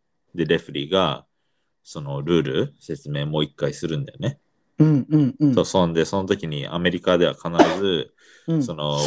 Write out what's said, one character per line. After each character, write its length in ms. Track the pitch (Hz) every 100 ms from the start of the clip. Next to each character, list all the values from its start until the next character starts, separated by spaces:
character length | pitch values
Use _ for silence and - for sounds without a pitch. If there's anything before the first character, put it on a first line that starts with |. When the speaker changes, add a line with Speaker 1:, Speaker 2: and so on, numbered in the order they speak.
| _ _ _
Speaker 1:
で、 100 | 87
レ 140 | 78 82
フ 100 | -
ェ 40 |
リ 160 | 73 73
ー 20 |
が、 360 | 95 87 62 _ _ _ _ _ _
そ 180 | - 82
の、 220 | 71 71
ル 180 | 71 85
ー 20 |
ル、 320 | 71 73 143 _
説 300 | - 73 73
明 160 | 73 76
も 140 | 76
う 40 |
一 100 | 76
回 180 | - 73
す 140 | - 82
る 100 | 78
ん 60 |
だ 80 | 69
よ 60 | -
ね。 220 | 120 - _ _ _ -
Speaker 2:
う 60 |
ん、 220 | 156 147 -
う 80 | 151
ん、 200 | 131 -
う 80 | 147
ん。 80 |
Speaker 1:
そ 80 | 113
う、 20 |
そ 220 | 82 95 85
ん 80 |
で、 100 | 80
そ 160 | 78 98
の 80 | 95
時 180 | 101 80
に 200 | 73 69
ア 120 | 85
メ 120 | 90
リ 100 | 87
カ 160 | - 90
で 100 | 82
は 80 |
必 140 | - 85 85 - 95
ず、 340 | 98 82 - _ _ - -
Speaker 2:
う 60 | 160
ん。 60 |
Speaker 1:
そ 120 | 123
の、 240 | 78 76 73